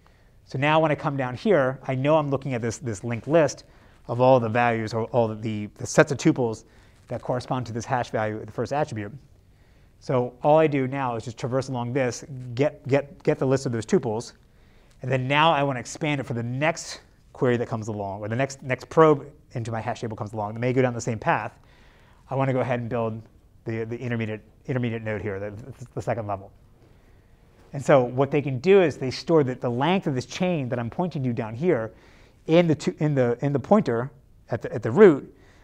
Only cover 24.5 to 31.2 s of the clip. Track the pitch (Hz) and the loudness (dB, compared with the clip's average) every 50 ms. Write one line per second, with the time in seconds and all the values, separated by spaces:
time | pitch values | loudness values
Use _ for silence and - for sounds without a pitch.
24.5 | _ _ _ - 135 131 120 117 113 113 110 107 107 101 101 107 95 98 101 104 | _ _ _ -6 -4 -2 -2 -2 -4 -4 -6 -6 -6 -4 -4 -6 -6 -6 -8 -8
25.5 | 101 107 127 139 - - 123 - - 120 104 127 113 113 107 104 101 95 98 107 | -10 -12 -14 -16 -16 -16 -18 -14 -12 -8 -4 -4 -4 -4 -4 -6 -6 -8 -10 -14
26.5 | - - - _ _ _ _ - - _ _ - - - _ _ - _ _ _ | -20 -20 -20 _ _ _ _ -20 -20 _ _ -20 -20 -20 _ _ -20 _ _ _
27.5 | _ _ - - - 139 127 - 156 135 123 123 123 123 139 135 - 147 135 147 | _ _ -20 -14 -12 -4 2 6 6 6 6 4 2 0 0 2 2 0 0 -2
28.5 | 135 120 - 180 196 196 180 151 - - 139 127 123 - - - 165 156 135 123 | -4 0 4 6 6 6 6 4 2 -2 -4 -6 -6 -6 -2 2 4 4 4 2
29.5 | 127 127 - 127 120 120 139 165 185 196 - 170 135 127 - - - - 185 185 | 0 -4 -4 -4 -2 0 0 2 0 0 0 -2 -2 -2 -4 -6 -6 -4 -2 -2
30.5 | 175 151 135 120 127 120 117 117 - - 180 175 - 156 | -2 -2 -2 -4 -4 -4 -4 -4 -4 -4 -4 -4 -4 -4